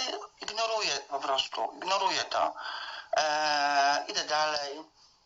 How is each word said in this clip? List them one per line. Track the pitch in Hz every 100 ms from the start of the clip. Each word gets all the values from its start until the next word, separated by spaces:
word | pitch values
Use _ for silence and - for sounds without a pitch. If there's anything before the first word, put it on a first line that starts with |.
| 254 - - -
ignoruję | - 208 226 220 170 131
po | - -
prostu, | 117 131 - 110 110 139
ignoruję | 165 196 190 156
to. | - 113 78 - - - - - - -
E, | 151 151 151 147 143 143 139 143 143
idę | 147
dalej. | 151 151 151 151 143 147 160 _ - _